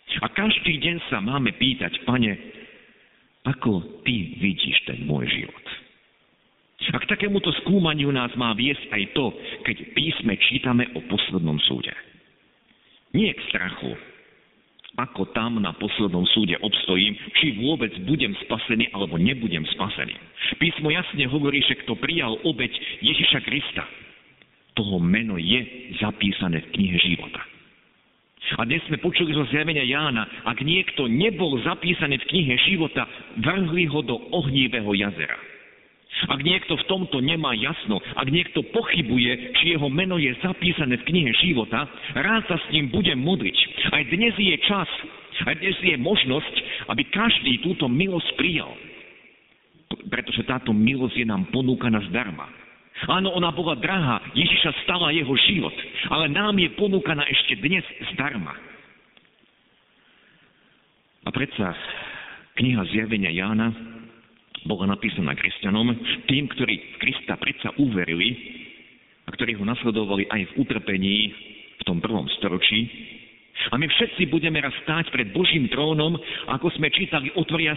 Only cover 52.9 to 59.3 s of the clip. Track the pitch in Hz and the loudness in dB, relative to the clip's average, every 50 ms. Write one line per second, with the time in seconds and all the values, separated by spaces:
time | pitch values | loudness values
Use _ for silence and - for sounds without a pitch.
52.9 | - - - - 151 185 190 190 175 180 175 170 147 151 170 165 151 117 107 160 | -12 -8 -2 0 2 2 2 2 0 2 0 0 0 0 -2 -2 -2 -2 -2 0
53.9 | 190 190 160 127 117 98 - - - 127 175 - - - - 160 135 - - - | 0 2 2 2 2 0 -2 -2 0 2 4 4 4 4 4 2 0 -2 -2 -2
54.9 | 180 180 175 147 151 165 147 123 135 117 - - 202 170 101 - - - - - | 0 0 0 2 2 2 2 2 4 4 6 4 4 2 0 -2 -4 -8 -10 -10
55.9 | - - - - - 151 160 147 147 190 208 214 208 190 175 - - - 208 202 | -8 -6 -2 0 0 2 2 2 0 0 2 2 4 4 2 2 2 0 0 2
56.9 | 190 190 - 160 160 143 143 139 135 - - - 135 98 98 147 190 180 - - | 2 2 2 0 0 0 0 2 2 2 2 2 -2 0 2 2 2 2 -2 -4
57.9 | - - - - 185 - 135 147 139 107 82 71 69 - - - - - - - | -12 -10 -10 -8 -4 -2 -2 -2 -2 -4 -6 -8 -10 -12 -14 -18 -20 -20 -20 -20
58.9 | - _ _ _ _ - _ _ | -20 _ _ _ _ -20 _ _